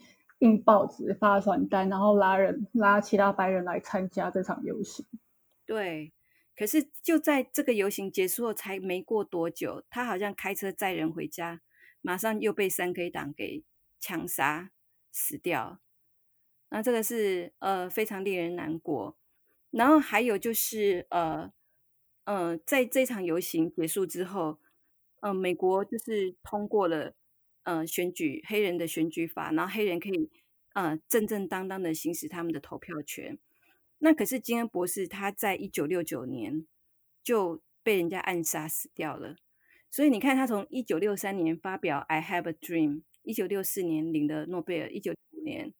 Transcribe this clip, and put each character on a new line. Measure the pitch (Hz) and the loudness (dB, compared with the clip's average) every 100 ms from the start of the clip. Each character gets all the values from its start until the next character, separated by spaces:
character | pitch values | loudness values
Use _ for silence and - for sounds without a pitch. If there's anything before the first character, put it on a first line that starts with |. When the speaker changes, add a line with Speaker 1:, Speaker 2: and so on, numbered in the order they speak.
| - _ _ - | -8 _ _ 4
Speaker 1:
印 | 240 214 | 6 8
报 | - 214 - | 8 6 6
纸、 | - - | -2 -4
发 | 190 208 202 | 2 4 4
传 | 196 180 294 | 4 2 2
单， | 196 190 | 2 2
然 | 196 | 4
后 | 208 208 | 6 6
拉 | 190 190 | 6 6
人， | 190 - 202 | 4 0 -2
拉 | 233 202 208 | 4 6 6
其 | 208 202 | 4 4
他 | 196 | 4
白 | 196 190 | 4 2
人 | 190 180 | 0 0
来 | 175 | -4
参 | - 196 190 | -2 -2 -2
加 | - 175 | -2 -2
这 | 185 | -2
场 | 185 - | -2 -4
游 | - 214 | -6 -6
行。 | 202 - - 226 _ _ _ _ - | -8 -10 -14 -18 _ _ _ _ -6
Speaker 2:
对， | 220 190 156 156 _ _ _ _ - | -4 -4 -6 -10 _ _ _ _ -6
可 | 208 | 0
是 | 311 277 - | 2 0 -2
就 | - 311 | 2 2
在 | 311 277 | 4 2
这 | 254 - | 2 0
个 | 277 | 2
游 | 220 196 | 2 2
行 | 196 196 | 0 -2
结 | 202 185 | 0 0
束 | - 233 | 0 -4
后 | |
才 | 208 202 190 | -4 -8 -6
没 | 190 180 | -4 -4
过 | - 220 | -2 -2
多 | 196 175 170 | 0 -2 -2
久， | - 151 - - | -2 -6 -6 -8
她 | 240 247 | -6 -4
好 | 226 | -2
像 | 208 | -4
开 | 196 196 196 | -4 -6 -4
车 | 196 | -6
载 | 185 190 | -4 -2
人 | 175 156 | 0 -2
回 | 160 - | -4 -8
家， | - 170 170 _ _ - _ | -8 -10 -10 _ _ -20 _
马 | 190 180 | -6 -2
上 | 220 214 | -2 0
又 | 214 | 0
被 | 202 190 | 2 0
三 | - 180 | 0 -2
K | 180 175 | -2 -4
党 | 170 143 | -6 -8
给 | 147 98 - - _ _ _ | -8 -8 -10 -14 _ _ _
枪 | - 170 170 | -8 -6 -4
杀， | - 139 151 185 _ _ _ _ | 0 0 -2 -8 _ _ _ _
死 | - - 147 | -6 -6 -4
掉。 | 180 147 92 - _ _ _ _ _ _ _ _ _ | -2 -2 -4 -10 _ _ _ _ _ _ _ _ _
那 | 208 | -2
这 | 226 | 2
个 | 233 | 2
是， | 220 233 208 185 175 - | 0 0 2 0 -4 -4
呃， | 190 190 180 | -2 -2 -2
非 | 226 220 | -2 -2
常 | 196 | -2
令 | 196 185 | -2 -2
人 | 170 175 | -2 -4
难 | 151 160 | -4 -6
过。 | - 139 98 - _ _ _ _ _ | -4 -4 -4 -12 _ _ _ _ _
然 | 220 247 | 4 6
后 | 311 | 6
还 | - 208 | 6 2
有 | 240 202 | 2 2
就 | 233 | 0
是， | 220 - 214 202 180 - | -2 -2 2 2 2 0
呃， | 175 165 156 185 - _ _ _ _ _ _ | 0 0 -2 -8 -16 _ _ _ _ _ _
呃， | - 202 339 320 | -6 -2 -2 -4
在 | - 277 247 | 0 2 4
这 | 262 254 | 2 2
场 | 226 | 0
游 | 175 165 | -2 -2
行 | 180 165 165 | 0 0 0
结 | - 160 | 0 -2
束 | 196 185 | 0 -2
之 | 175 | -2
后， | 180 196 160 156 _ _ _ _ _ _ | -4 -4 -4 -6 _ _ _ _ _ _
呃， | 208 | -4
美 | 190 185 175 | 0 0 2
国 | 185 190 | 2 2
就 | 202 233 | 0 -4
是 | - 214 185 - | -4 -2 -2 -4
通 | - 208 208 | -8 -6 0
过 | 214 180 | 2 4
了， | 160 135 - _ _ _ _ | 0 -4 -10 _ _ _ _
呃， | - 165 160 | -4 -4 -2
选 | - 180 | -2 -2
举， | 175 156 131 - | -2 -4 -4 -2
黑 | 214 | 0
人 | 202 175 | 2 0
的 | 165 | -2
选 | 165 165 | -2 -2
举 | 170 165 | -2 -6
法， | - - | -4 -2
然 | 156 180 | -2 0
后 | |
黑 | 208 | 0
人 | 208 175 | 0 0
可 | 202 | -2
以， | 180 156 _ _ _ _ | -2 -4 _ _ _ _
呃， | 202 170 156 - | -4 -2 -2 0
正 | 233 208 | 0 2
正 | 208 190 | -2 -4
当 | 190 190 | -6 -6
当 | 196 | -4
地 | 175 | -4
行 | 160 302 | -2 -4
使 | 349 - | -6 -8
他 | 175 | -6
们 | 165 | -4
的 | 143 | -6
投 | - - | -8 -14
票 | - 156 | -10 -10
权。 | 147 - - - _ _ _ _ _ - | -10 -12 -12 -14 _ _ _ _ _ 2
那 | 311 | 4
可 | 311 202 | 4 2
是 | 262 | -2
金 | - 233 | -2 -2
恩 | 233 | -2
博 | 185 180 | -2 -2
士 | 202 180 | -2 -6
他 | 196 196 | -6 -6
在 | - 208 185 | -2 -2 -2
一 | 190 | -4
九 | - 147 | -4 0
六 | 180 | 0
九 | 165 143 123 | -2 -4 -6
年 | 127 104 147 - _ _ _ _ _ | -6 -4 -6 -6 _ _ _ _ _
就 | - 233 180 160 _ _ | 0 2 2 -4 _ _
被 | - 196 | 2 2
人 | 170 | 2
家 | 190 | -2
暗 | 190 175 | -2 -2
杀 | 160 160 156 | -2 -4 -4
死 | - - | -6 -8
掉 | - 160 131 | -8 -6 -6
了。 | - 165 _ _ _ _ _ | -12 -16 _ _ _ _ _
所 | - | 2
以 | 294 | 4
你 | 214 | 4
看 | 262 262 | 4 4
他 | 262 | 2
从 | 208 196 | 0 -2
一 | 262 | -4
九 | 233 165 | -2 0
六 | 208 196 | 0 0
三 | 202 196 | -2 0
年 | 165 170 | 0 -2
发 | 190 190 | -4 -4
表 | 180 143 | -2 -2
《I | - 160 | -2 -4
Have | 160 180 170 | -2 -4 -4
a | |
Dream》， | 160 - 170 151 151 - _ | -8 -4 0 2 0 -8 _
一 | - | -6
九 | 226 185 | -4 -2
六 | 196 | -2
四 | 190 - | -2 -2
年 | 175 156 160 | -2 0 0
领 | 156 147 | 0 0
的 | 156 151 | -2 -4
诺 | 180 | -6
贝 | 165 170 | -4 -4
尔， | 143 | -4
一 | - | -6
九 | 196 | -6
六 | - _ - | -8 _ -12
五 | |
年 | 311 - - | -10 -8 -10